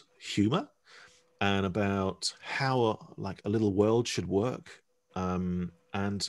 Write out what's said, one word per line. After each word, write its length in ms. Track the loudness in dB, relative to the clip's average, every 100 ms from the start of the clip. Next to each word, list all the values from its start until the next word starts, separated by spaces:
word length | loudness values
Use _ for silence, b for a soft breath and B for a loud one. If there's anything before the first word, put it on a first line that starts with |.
| -12 _
humour 500 | -6 2 2 2 -2 _ B B B B B _
and 240 | 0 2
about 680 | 0 0 0 0 -2 -2 -8 -8
how, 560 | -8 -4 0 2 2 0 -6 -10
like, 240 | -8 -6 -2
a 20 |
little 240 | 2 2
world 340 | 4 4 4 2
should 220 | -2 0
work, 540 | 0 0 -4 -12 -20 _ _ _ -6
um, 560 | -2 -2 -2 -2 -4 -10 _
and 340 | -4 -4 -4